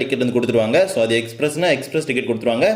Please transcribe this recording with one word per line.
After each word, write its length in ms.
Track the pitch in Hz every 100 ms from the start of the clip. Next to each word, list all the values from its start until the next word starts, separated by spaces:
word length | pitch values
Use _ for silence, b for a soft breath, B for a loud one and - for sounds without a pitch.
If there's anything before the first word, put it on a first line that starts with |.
டிக்கெட் 200 | 123 123
வந்து 120 | 123 120
கொடுத்துருவாங்க. 440 | 117 113 110 117 113
So 80 | 120 113
அது 100 | 113
எக்ஸ்பிரஸ்னா 480 | 113 - 151 151 175 131
எக்ஸ்பிரஸ் 320 | - 160 151
டிக்கெட் 180 | 123 120
கொடுத்துருவாங்க, 380 | 110 120 117 185